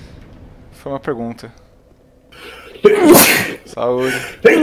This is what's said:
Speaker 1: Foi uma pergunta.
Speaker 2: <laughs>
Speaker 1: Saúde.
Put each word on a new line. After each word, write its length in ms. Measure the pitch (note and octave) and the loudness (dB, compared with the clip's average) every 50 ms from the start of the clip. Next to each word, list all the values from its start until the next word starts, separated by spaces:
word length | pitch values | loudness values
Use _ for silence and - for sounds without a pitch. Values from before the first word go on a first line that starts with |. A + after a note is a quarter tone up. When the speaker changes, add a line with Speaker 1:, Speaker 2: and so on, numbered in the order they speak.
| - - - - - - - - - - - - - - | -20 -20 -20 -20 -20 -20 -20 -20 -20 -20 -20 -20 -20 -20
Speaker 1:
Foi 200 | - - - C#3+ | -20 -18 -14 -12
uma 80 | C#3 C3+ | -12 -10
pergunta. 520 | - D#3 C3+ A#2 A#2 A#2 A#2 A#2 - A#2 - - _ _ _ _ _ _ _ _ _ _ _ _ _ _ - - - - - - - - - - - | -8 -8 -8 -8 -8 -12 -12 -14 -18 -20 -20 -20 _ _ _ _ _ _ _ _ _ _ _ _ _ _ -20 -20 -20 -20 -20 -20 -20 -20 -10 0 2
Speaker 2:
<laughs> 840 | G#4 G#4+ - F4+ D4+ F4 - - - - - - - - - - | 2 2 4 4 4 6 6 4 2 0 -2 -4 -6 -10 -14 -16
Speaker 1:
Saúde. 500 | - - - A#2+ B2 B2 B2 B2+ C3 B2 - - - - - - E3+ - - | -16 -10 -6 -4 -2 -2 -2 -2 -4 -4 -6 -10 -14 -10 0 2 2 4 4